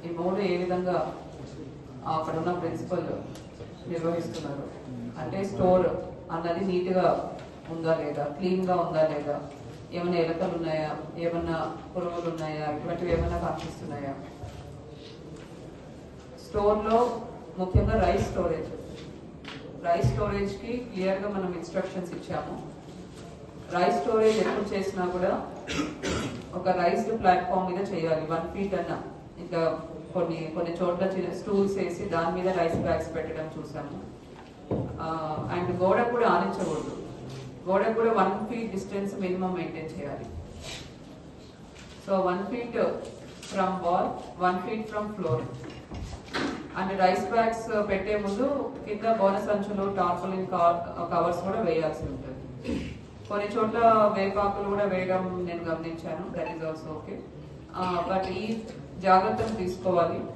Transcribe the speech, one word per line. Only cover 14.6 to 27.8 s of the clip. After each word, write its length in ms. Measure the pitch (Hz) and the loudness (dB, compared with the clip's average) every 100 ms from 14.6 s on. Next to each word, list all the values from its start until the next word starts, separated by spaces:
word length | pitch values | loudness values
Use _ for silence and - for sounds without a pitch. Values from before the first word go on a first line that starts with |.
| - - - - - - - - - - - - - - - - - - - | -14 -14 -14 -14 -14 -14 -14 -14 -14 -16 -16 -16 -16 -16 -16 -16 -16 -16 -2
స్టోర్‌లో 720 | 214 208 214 214 226 247 - - - - 185 | 4 6 6 6 6 6 2 -6 -12 -12 -4
ముఖ్యంగా 480 | 185 - 202 185 175 | 4 6 6 4 4
రైస్ 220 | 202 - | 4 2
స్టోరేజ్, 420 | 190 170 160 - - - - - - - - - - - - 175 | 0 0 0 -4 -8 -12 -12 -14 -14 -16 -14 -14 -12 -12 -4 2
రైస్ 280 | 170 196 | 4 4
స్టోరేజ్‌కి 640 | 220 208 202 196 - 226 247 - | 4 2 2 0 -2 -4 -4 -4
క్లియర్‌గా 360 | 185 185 190 202 | 0 2 2 0
మనం 240 | 196 180 | -2 -2
ఇన్‌స్ట్రక్షన్స్ 600 | 170 - 190 185 185 175 | -4 -2 -2 -2 -6 -6
ఇచ్చాము. 480 | - - - - - - - - - - - - - - - - | -8 -4 -4 -4 -8 -10 -14 -14 -14 -14 -14 -14 -14 -16 -14 -4
రైస్ 300 | 180 190 233 | 2 4 4
స్టోరేజ్ 360 | 240 220 220 214 | 4 6 6 6
ఎప్పుడు 360 | 180 214 202 202 | 2 2 0 0
చేసినా 300 | 190 190 180 | -2 0 0
కూడా 420 | 180 190 - - - - - 302 - - - - - - 185 | 2 2 2 -2 -10 -4 -2 -2 -2 -2 -2 -4 -6 -8 -2
ఒక 140 | 185 | 2
రైస్డ్ 500 | 180 175 202 214 220 | 4 4 4 2 4
ప్లాట్‌ఫామ్ 540 | 190 175 - 190 185 | 6 6 4 2 2
మీద 200 | 180 | 0